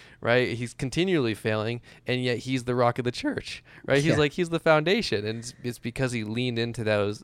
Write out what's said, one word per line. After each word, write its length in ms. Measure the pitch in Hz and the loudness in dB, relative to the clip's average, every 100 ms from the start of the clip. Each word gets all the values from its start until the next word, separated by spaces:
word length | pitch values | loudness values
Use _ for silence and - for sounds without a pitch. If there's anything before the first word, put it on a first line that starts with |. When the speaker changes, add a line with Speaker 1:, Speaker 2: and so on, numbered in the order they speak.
| - - | -20 -6
Speaker 1:
right? 340 | - 123 113 117 | 2 2 2 -2
He's 200 | 120 - | -6 -6
continually 580 | 135 151 185 170 117 | -4 0 2 2 0
failing, 480 | 104 110 107 107 120 - - - | 0 -2 0 -2 -6 -10 -12 -4
and 180 | 127 | -2
yet 140 | 123 120 | 0 -2
he's 280 | 123 131 120 | -2 -4 0
the 100 | 123 | 2
rock 240 | 120 117 | 2 2
of 60 | 123 | -2
the 60 | |
church, 520 | - 294 220 - - - - - | -2 -4 -4 -8 -14 -16 -10 0
right? 100 | 135 | 2
He's 140 | 156 | 4
Speaker 2:
Yeah. 60 | 151 | 4
Speaker 1:
like, 160 | 147 | 2
he's 160 | - 170 | 0 -2
the 100 | 165 | 0
foundation, 680 | 165 156 156 220 - 101 104 | 4 4 4 0 0 -2 -2
and 140 | 117 | -6
it's, 160 | 117 - | -10 -10
it's 160 | 123 117 | -8 -8
because 320 | 120 - 131 | -8 -2 -2
he 120 | 120 | -2
leaned 360 | 107 113 127 117 | -4 -2 -2 -2
into 240 | 117 117 | -2 -2
those, 400 | 107 104 101 104 | 0 2 2 -4